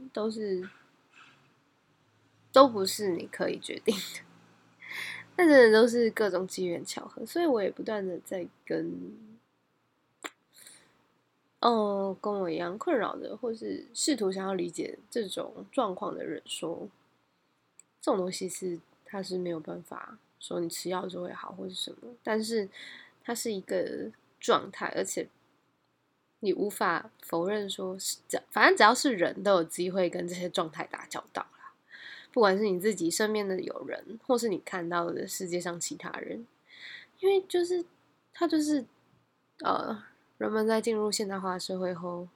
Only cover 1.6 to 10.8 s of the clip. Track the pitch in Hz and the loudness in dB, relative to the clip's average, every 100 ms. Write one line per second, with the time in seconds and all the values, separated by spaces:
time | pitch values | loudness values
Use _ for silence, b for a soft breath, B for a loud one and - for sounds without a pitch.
1.6 | _ _ _ _ _ _ _ _ _ 262 | _ _ _ _ _ _ _ _ _ 8
2.6 | 277 220 190 - 202 170 - - - - | 8 8 -2 -2 -2 -2 -4 -4 -2 -2
3.6 | - - - 196 - - - - - _ | -6 -6 -2 -2 -4 -12 -16 -20 -20 _
4.6 | _ _ B B B B B - 339 285 | _ _ B B B B B 6 10 12
5.6 | 233 214 233 233 233 208 214 175 185 - | 12 12 8 6 2 4 2 2 -2 -4
6.6 | 180 170 - - - - 226 339 339 240 | -4 -4 -6 -10 -10 -14 -6 0 2 2
7.6 | 196 - - 214 190 175 - 190 170 _ | 0 -4 -6 -4 -4 -6 -8 -8 -8 _
8.6 | - 165 165 175 180 214 220 226 _ _ | -6 -4 -4 -8 -12 -16 -20 -20 _ _
9.6 | _ _ _ _ _ _ - _ _ B | _ _ _ _ _ _ -18 _ _ B
10.6 | B B | B B